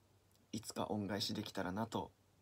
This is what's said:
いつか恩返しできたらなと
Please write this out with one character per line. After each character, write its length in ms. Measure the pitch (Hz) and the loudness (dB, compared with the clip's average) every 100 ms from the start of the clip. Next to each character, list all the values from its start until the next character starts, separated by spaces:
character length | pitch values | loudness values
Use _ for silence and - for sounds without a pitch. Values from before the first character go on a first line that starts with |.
| - - - - - | -20 -20 -20 -20 -6
い 60 | - | -6
つ 140 | - | -4
か 140 | - - | -2 0
恩 180 | 107 98 | 2 2
返 140 | 104 | 2
し 120 | - | 2
で 100 | - | 0
き 100 | 104 | -2
た 100 | - | -2
ら 80 | 90 | 0
な 160 | 95 113 | 0 0
と 240 | 104 80 - - - | 0 -2 -8 -20 -18